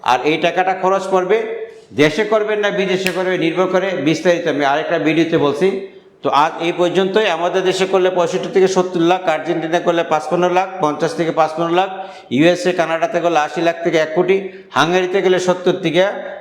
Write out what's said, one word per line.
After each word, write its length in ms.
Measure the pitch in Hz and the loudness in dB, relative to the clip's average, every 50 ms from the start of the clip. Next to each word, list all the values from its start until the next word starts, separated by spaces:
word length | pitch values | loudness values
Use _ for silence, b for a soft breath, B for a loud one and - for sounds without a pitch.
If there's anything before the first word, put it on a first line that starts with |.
আর 180 | - 113 123 127 127 | 2 0 0 2 2
এই 140 | 147 160 | 0 0
টাকাটা 360 | 156 165 170 170 175 180 175 - | 2 0 0 0 0 0 0 0
খরচ 340 | 190 - 185 190 196 190 190 | 0 0 0 0 0 -2 0
পড়বে, 560 | 190 185 180 180 208 226 220 - - - - B B B B B 95 | 0 0 2 2 0 0 0 -4 -8 -10 -10 B B B B B 0
দেশে 300 | 110 147 156 - 220 214 | 2 2 2 2 0 -2
করবেন 340 | 208 220 214 208 208 214 208 | 0 0 0 0 0 -2 0
না 100 | 202 202 | 0 0
বিদেশে 420 | 185 175 196 180 185 185 190 190 | 0 0 0 0 0 -2 -2 -2
করবে 260 | 165 180 185 185 185 | -2 -2 -2 -2 -2
নির্ভর 300 | 165 156 165 165 175 185 | 0 -2 -2 0 0 -2
করে। 220 | 185 185 185 185 196 | 0 0 0 0 -2
বিস্তারিত 580 | 185 156 135 151 160 156 - 185 175 165 170 | -4 -2 0 0 0 2 2 2 2 2 0
আমি 180 | 165 143 143 147 | -2 -2 0 0
আরেকটা 320 | 135 139 151 160 - 175 | 0 0 0 0 -2 -2
ভিডিওতে 400 | 165 151 151 160 160 160 160 170 | 0 0 0 2 2 0 2 2
বলছি। 500 | 151 139 143 139 - 180 196 196 196 190 - B B B B B _ - | 0 2 0 0 0 0 0 0 -2 -10 -12 B B B B B _ -4
তো 60 | 135 | 0
আজ 220 | 120 139 151 165 170 - | 2 2 2 2 -2 -4
এই 100 | 170 170 | -4 -4
পর্যন্তই। 560 | 170 - 180 175 147 175 190 190 190 214 220 | 0 0 0 0 2 0 0 2 2 0 2
আমাদের 360 | 202 165 160 170 180 170 185 175 | 2 0 0 -2 -2 -2 0 0
দেশে 220 | 185 185 190 190 | 0 0 0 -2
করলে 240 | 185 190 185 180 185 | 0 2 2 2 2
পঁয়ষট্টি 400 | 185 180 170 165 185 185 185 170 160 | 2 2 0 0 0 -4 -6 0 2
থেকে 140 | 190 185 | 2 2
সত্তর 320 | 185 - 190 180 185 180 175 | 4 4 0 0 0 0 0
লাখ, 240 | 165 170 180 185 185 | 2 2 2 2 2
আর্জেন্টিনা 560 | 165 156 151 - 160 175 160 156 160 165 175 | -2 -2 -2 -2 -4 -4 -4 -2 -2 -2 0
করলে 240 | - 175 170 170 165 | 0 0 0 0 0
পাঁচপান্ন 460 | 160 156 151 156 - 175 175 180 180 | 0 0 -2 0 -2 -2 0 0 2
লাখ, 200 | 180 180 190 185 - - | 2 0 0 -2 -4 -2
পঞ্চাশ 340 | 151 151 147 139 165 156 - | -2 -2 0 0 -2 -4 -2
থেকে 160 | - 170 160 | -2 -4 -2
পাঁচপান্ন 440 | 170 160 160 151 - 165 170 170 170 | 0 0 0 0 0 -4 -2 0 0
লাখ, 140 | 180 190 196 - B B B B B B B | 0 0 0 -4 B B B B B B B
ইউএসএ, 420 | 120 127 156 170 180 175 180 185 | 0 4 4 4 4 2 0 -2
কানাডাতে 480 | 180 175 165 160 165 165 160 165 165 175 | 0 0 0 -2 0 -2 -2 -2 -2 0
করলে 200 | 160 170 165 151 | 0 2 2 2
আশি 220 | 147 151 - 175 | 0 0 -2 -2
লাখ 220 | 170 170 165 - - | -2 -2 -2 0 -2
থেকে 140 | 175 156 | 0 2
এক 140 | 165 156 151 - | 2 0 0 0
কোটি, 340 | 175 180 175 190 196 190 190 B B B B | -2 2 2 0 0 -2 -6 B B B B
হাঙ্গেরিতে 500 | - 123 143 165 180 185 180 180 185 196 | 0 0 2 2 2 0 0 0 0 0
গেলে 180 | 180 185 185 175 | 2 2 2 2
সত্তর 340 | 180 180 175 180 - 185 170 | 2 0 -2 2 2 0 0
থেকে 320 | - 175 165 147 175 185 202 - - - - - - | 0 -2 0 2 2 2 2 0 -6 -10 -12 -12 -14